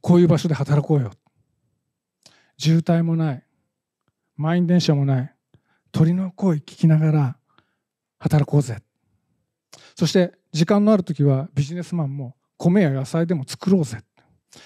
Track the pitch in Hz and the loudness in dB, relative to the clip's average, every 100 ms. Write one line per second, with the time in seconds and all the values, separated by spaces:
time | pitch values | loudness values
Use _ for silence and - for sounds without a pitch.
0 | - 175 175 165 170 143 147 143 139 147 | 2 4 4 2 0 -4 0 -2 0 0
1 | 113 - _ _ _ _ _ _ _ _ | -2 -10 _ _ _ _ _ _ _ _
2 | _ _ _ _ _ - 151 165 160 170 | _ _ _ _ _ -6 0 0 0 -2
3 | 165 165 160 127 - _ _ _ _ _ | 0 -2 -4 -6 -14 _ _ _ _ _
4 | _ _ _ - 156 175 170 180 165 143 | _ _ _ -8 -2 0 2 2 2 0
5 | 139 131 139 _ _ _ _ _ _ - | 0 -2 -4 _ _ _ _ _ _ 0
6 | 160 180 190 - 196 151 - - 165 156 | 0 0 -4 -4 -2 -2 -6 0 2 4
7 | 156 151 131 - _ _ _ _ _ _ | 2 0 -2 -6 _ _ _ _ _ _
8 | _ _ - 151 143 147 120 107 - _ | _ _ -2 0 2 0 -2 -8 -16 _
9 | _ _ _ _ _ _ _ - - - | _ _ _ _ _ _ _ -20 -20 -4
10 | 170 190 175 - _ 151 165 208 208 214 | 0 2 0 -4 _ -2 2 2 4 2
11 | 175 147 143 135 156 139 143 175 165 175 | 0 0 0 0 -2 -4 -4 -6 -8 -6
12 | 143 139 127 - _ - 170 202 160 135 | -6 -8 -12 -16 _ -4 2 2 2 0
13 | 131 165 170 170 135 - 190 190 127 113 | -4 -4 -2 -4 -6 -8 0 0 0 -8
14 | - _ _ _ _ - | -18 _ _ _ _ -20